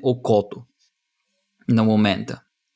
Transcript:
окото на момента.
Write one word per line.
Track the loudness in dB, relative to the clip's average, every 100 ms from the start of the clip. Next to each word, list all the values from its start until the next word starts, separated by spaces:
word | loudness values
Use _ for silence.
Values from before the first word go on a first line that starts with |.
окото | -4 -4 0 0 0 -10 -20 _ _ _ _ _ _ _ _ _ -2
на | 0
момента. | 2 2 2 0 -6 -14 _ _ _